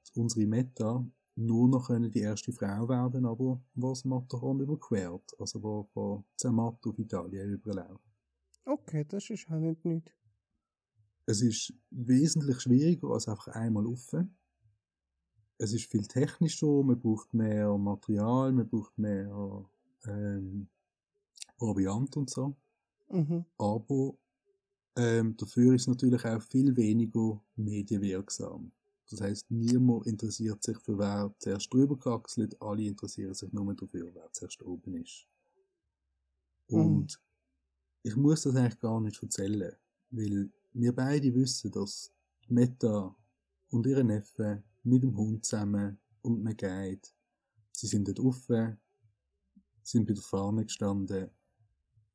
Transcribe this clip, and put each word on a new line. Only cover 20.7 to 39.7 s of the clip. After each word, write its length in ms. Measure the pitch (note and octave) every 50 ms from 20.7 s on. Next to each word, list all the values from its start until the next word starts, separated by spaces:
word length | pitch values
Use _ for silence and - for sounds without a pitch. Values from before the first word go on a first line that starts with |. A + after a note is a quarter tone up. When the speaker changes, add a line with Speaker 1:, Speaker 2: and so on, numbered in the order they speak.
| _ _ _ _ _ _ _ _ _ _ _ _ _ - - - _ _
Speaker 1:
Proviant 600 | A#2 G#2+ G2 G2 F#2+ F#2+ G2+ A2+ C3+ C3+ - D3+
und 120 | C#3 B2
so. 260 | - C3 C3 C#3 C#3+ - _ _ _ _ _ _ _ _ _ _
Speaker 2:
Mhm. 360 | G3 F#3 D#3 C#3+ E3+ E3+ E3+ - _ _
Speaker 1:
Aber, 560 | G#2+ G2+ G#2+ A#2 G#2+ - C#3+ C3+ C3+ C3+ C3 - _ _ _ _ _ _ _ _ _ _ _ _ _ _ _
ähm, 400 | B2 A#2+ A#2 A2+ A#2 A2+ A2+ A2 -
dafür 360 | A2 - - B2 B2 B2+ C3
ist 140 | B2 B2 C3
natürlich 380 | B2 B2 - B2+ B2 A#2+ -
auch 160 | A2+ A2+ A2
viel 340 | - - - C3 C3+ C#3+ B2+
weniger 680 | B2 A2 G#2+ A2 A#2 A#2 G#2+ - A#2 A2 A2 G#2+ G#2 - _ _
medienwirksam. 1160 | - G#2+ G#2 G#2 G#2 G2+ G2+ G#2+ G2+ G2+ G2 F#2 F#2+ G2 - - - G#2+ - E2+ E2 - E2 - _ _ _ _ _ _ _
Das 120 | A2 G2
heisst, 280 | G2 G2 G#2 G#2 - -
niemand 560 | A#2 A#2 A2+ A#2 B2 B2+ B2+ B2 A#2+ A2+ - A#2+
interessiert 560 | G#2+ G#2+ - G#2+ - - A2+ A2 G#2 G#2 -
sich 140 | - A2 -
für 180 | - - G#2+ G2
wer 360 | G#2 G2+ G2+ G2+ G#2 G#2 - _
zuerst 340 | - G2+ G2 G2+ - - -
drüber 240 | B2+ C#3 C#3+ D3 B2+
kraxelt, 640 | - B2+ A#2 A2 - - - A#2+ G#2+ G#2 - -
alle 220 | G#2 G#2+ G2+ G#2+ G#2+
interessieren 500 | G#2 G2 - - - - - G2+ F#2+ F#2+
sich 180 | - G2+ G2 G#2
nur 200 | G#2 G2+ G2 G2+
dafür, 360 | - F#2+ - - F2+ E2+ E2+ E2+
wer 180 | E2+ D#2+ - -
zuerst 280 | - F#2 F2+ - - -
oben 320 | - F2+ F2 - A2+ F2
ist. 300 | E2 - - - - - _ _ _ _ _ _ _ _ _ _ _ _ _ _ _ _ _ _ _ _ _ _ _ _ _ _ _ _ _
Speaker 2:
Mhm. 80 | G#2+ G#2+
Speaker 1:
Und 420 | G#2+ G#2 G2+ G2+ G2 - - - _ _ _ _ _ _ _ _ _ _ _ _ _ _ _ _
ich 140 | _ A#2 G#2 B2
muss 240 | C#3 D3 D#3+ D#3 -
das 120 | C#3+ B2+
eigentlich 240 | C3 B2 A#2+ - -
gar 200 | - A2+ A2+ A2+
nicht 220 | A2 G#2 G#2+ -
erzählen, 520 | - G#2 - - G2 G2 G#2+ G#2 F#2 F2